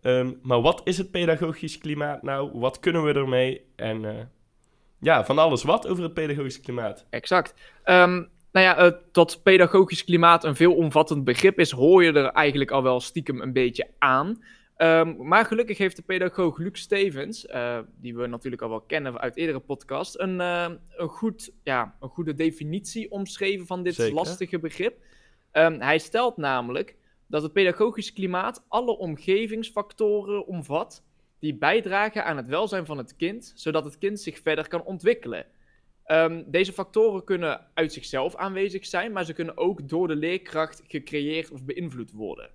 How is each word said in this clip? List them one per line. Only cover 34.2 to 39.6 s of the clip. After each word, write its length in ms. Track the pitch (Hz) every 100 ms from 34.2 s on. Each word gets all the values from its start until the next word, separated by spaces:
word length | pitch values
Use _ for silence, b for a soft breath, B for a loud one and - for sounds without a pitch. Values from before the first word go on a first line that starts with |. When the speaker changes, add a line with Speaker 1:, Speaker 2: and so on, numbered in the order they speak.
Speaker 2:
zich 180 | - -
verder 260 | - 156 156
kan 140 | 170
ontwikkelen. 640 | 170 185 180 240 123 98 - _ _ _ _ _
Ehm, 380 | _ 160 165 165 -
deze 260 | 151 190
factoren 520 | 190 185 220 226 196
kunnen 360 | 180 185 165 - _
uit 180 | - 160
zichzelf 440 | 135 - 135 143 -
aanwezig 500 | 196 190 196 190 -
zijn, 260 | - 240
maar 120 | 202
ze 80 | 165
kunnen 240 | 160 165
ook 320 | -